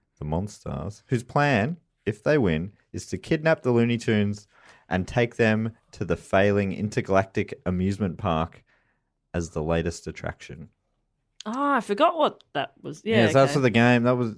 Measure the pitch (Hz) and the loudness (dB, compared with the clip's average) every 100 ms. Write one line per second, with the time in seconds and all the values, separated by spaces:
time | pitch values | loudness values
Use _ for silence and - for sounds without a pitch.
0 | _ _ 76 80 104 - - - 98 - | _ _ -6 -4 -4 -10 -10 -10 -10 -12
1 | _ 123 - 147 147 123 113 175 _ _ | _ -6 -2 0 2 2 0 -4 _ _
2 | - 101 139 151 101 80 95 - _ 98 | -8 -4 0 2 2 0 -4 -12 _ -16
3 | - 98 - 160 156 160 131 120 117 117 | -10 -10 -4 -2 0 0 2 2 2 0
4 | 117 107 104 104 - _ - - _ 92 | 0 0 0 -4 -12 _ -20 -20 _ -4
5 | 90 - 117 - 113 110 113 - _ - | -2 -2 -2 2 2 2 -2 -8 _ -10
6 | 90 85 - 98 104 101 98 - 104 120 | -4 -4 0 2 4 2 0 -4 -4 -4
7 | - 95 95 - 98 - - 90 92 98 | 0 0 0 -4 -6 -6 -6 -2 -2 -2
8 | 101 - 98 80 80 - _ _ _ _ | -4 -4 -4 -2 -4 -8 _ _ _ _
9 | _ _ _ 87 82 85 78 82 82 82 | _ _ _ -8 -6 -6 -2 -2 -2 -6
10 | - 80 80 - - - - _ _ _ | -12 -12 -12 -12 -18 -20 -20 _ _ _
11 | _ _ _ _ 208 247 285 277 - 202 | _ _ _ _ -12 -6 -2 -2 -2 2
12 | 320 339 277 - _ 147 - _ - 151 | 2 2 -2 -2 _ -8 -8 _ -14 -10
13 | 208 220 156 170 139 147 127 113 120 123 | 0 2 4 4 4 4 2 4 6 4
14 | 117 127 120 | 4 0 -2